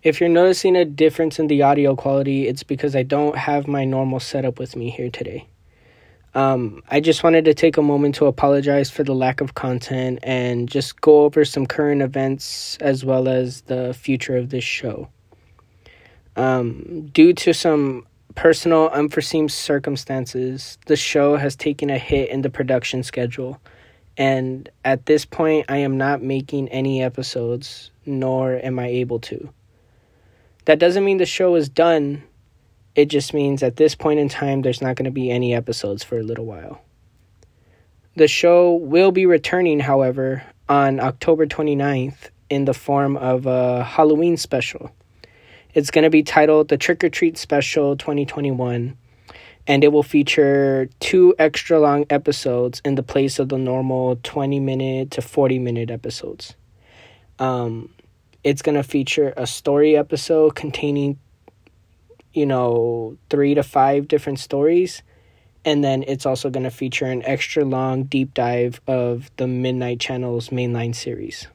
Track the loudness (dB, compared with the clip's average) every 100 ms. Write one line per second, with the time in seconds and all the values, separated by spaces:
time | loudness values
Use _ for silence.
0 | 0 2 2 4 4 4 2 4 2 2
1 | 2 2 -2 0 0 4 4 4 2 0
2 | 0 0 0 -2 -2 -4 -8 -4 -2 -2
3 | -2 0 0 -2 -2 -2 -2 -4 -2 -2
4 | -2 -4 -6 -4 -4 -6 -12 -10 -10 -8
5 | -10 -8 -10 -12 -16 _ _ _ _ _
6 | _ _ _ 0 0 0 -4 -10 -4 0
7 | 2 2 4 4 4 4 2 4 2 2
8 | 0 2 0 2 2 4 2 0 0 -4
9 | -2 0 -2 -2 -6 -6 -6 -6 -6 -6
10 | -4 -6 -4 -4 -2 -4 -4 -4 -6 0
11 | 6 6 6 2 0 0 -4 -2 0 0
12 | -2 -2 -4 -4 -8 -12 -12 -4 -2 -2
13 | 0 0 2 0 -2 -8 -8 -6 -6 -8
14 | -4 -4 -2 -4 -4 -6 -6 -6 -8 -10
15 | -14 _ _ _ _ _ _ _ -20 _
16 | _ _ _ -2 0 0 -2 -6 -12 -12
17 | -2 4 6 6 0 0 2 2 0 -4
18 | -14 _ _ 2 4 4 2 4 2 0
19 | -2 -2 -2 -2 -2 -4 -4 -4 -2 -8
20 | -6 -8 -6 -6 -6 -8 -14 -18 -2 -2
21 | 0 2 2 2 -2 -4 -6 -4 -4 -4
22 | -2 -2 -2 -4 -4 -4 -2 -2 -2 -8
23 | -6 -6 -6 -6 -10 -12 -20 _ _ _
24 | _ -2 0 0 -2 -8 -14 _ -2 -2
25 | 2 2 2 -2 2 2 0 -2 -2 0
26 | 0 -2 -2 -4 -4 -6 -4 -4 -2 0
27 | -2 -4 -8 -6 -4 -6 -8 -18 -20 _
28 | -8 -4 -2 -2 -2 -2 -4 -6 -4 -4
29 | -4 -6 -8 -14 -14 _ _ _ _ _
30 | _ _ _ _ _ _ 2 4 4 4
31 | 2 2 0 0 2 2 0 2 2 2
32 | 0 -6 -14 _ _ _ _ _ _ 2
33 | 2 2 -2 -2 -2 0 -2 2 2 2
34 | 0 0 0 -2 -2 -2 -2 -2 -4 -4
35 | -6 -4 -4 -2 0 -2 -4 -6 -6 -8
36 | -6 -6 -6 -8 -10 -14 -18 -20 _ _
37 | _ _ _ _ _ _ _ _ _ _
38 | _ 4 4 6 4 6 6 2 2 4
39 | 4 4 4 4 2 0 2 0 2 2
40 | 2 0 -4 -4 -10 _ 0 2 2 0
41 | -4 -2 0 2 2 0 -2 0 0 -2
42 | -4 -10 -20 _ _ -2 0 -2 0 0
43 | 0 -2 0 0 0 0 0 -2 -2 2
44 | 4 4 2 0 -2 -4 -4 -10 -18 _
45 | _ _ -20 _ _ -20 _ -2 0 2
46 | 4 4 4 4 6 4 4 0 0 0
47 | -2 0 -2 -2 -2 -2 0 0 0 -2
48 | -4 -4 -4 -4 -4 -2 -2 -4 -6 -10
49 | _ _ _ -20 -20 _ 0 4 6 4
50 | 2 0 2 2 4 4 2 0 -2 _
51 | 0 6 6 6 2 2 2 4 6 4
52 | 2 0 0 -2 -2 0 -2 -4 -4 -4
53 | -2 0 0 -2 -4 -2 -2 -2 -2 -2
54 | -2 -4 -6 -6 -2 -2 -2 -4 -4 -4
55 | -6 -8 -4 0 0 0 -2 -6 -6 -8
56 | -10 -12 -14 -14 -18 -20 _ _ _ -20
57 | -20 _ _ _ -4 -2 -4 -8 -12 _
58 | _ _ _ _ -2 0 0 -2 -2 -4
59 | -2 0 -2 -2 -8 -6 0 4 6 4
60 | 2 -6 0 4 4 2 -10 -6 -4 -2
61 | -2 -6 _ _ _ _ _ _ _ _
62 | _ _ _ -2 0 0 0 0 0 -2
63 | -8 -12 _ 0 2 2 2 2 4 2
64 | 2 0 0 -8 -4 0 2 2 0 -6
65 | _ _ _ _ _ _ -2 0 2 -2
66 | -4 -4 -2 -2 -4 -4 -6 -6 -6 -4
67 | -4 -4 -4 -4 -2 -2 0 -2 -2 -4
68 | -2 -2 -2 -2 -2 0 -2 -4 -4 -2
69 | 0 -4 -8 -6 -4 -2 -4 -4 -6 -6
70 | -6 -6 -4 -6 -6 -6 -4 -4 -4 -6
71 | -10 -10 -12 -14 -20